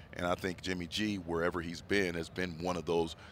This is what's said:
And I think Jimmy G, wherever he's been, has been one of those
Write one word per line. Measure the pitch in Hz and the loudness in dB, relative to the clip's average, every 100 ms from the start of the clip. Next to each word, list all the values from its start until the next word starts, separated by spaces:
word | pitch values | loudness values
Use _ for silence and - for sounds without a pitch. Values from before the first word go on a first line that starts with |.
| - | -14
And | - 87 | -2 0
I | 90 | 2
think | 95 85 | 0 -4
Jimmy | 92 92 85 | -4 -4 -2
G, | - 107 101 | 0 0 0
wherever | 82 85 87 87 | -2 2 2 2
he's | 85 80 | -4 -6
been, | - 101 92 85 | 0 2 4 0
has | 82 | -4
been | - 92 80 | -2 -4 -2
one | 90 87 | 0 0
of | 78 | 2
those | 85 80 - - | 4 2 -2 -14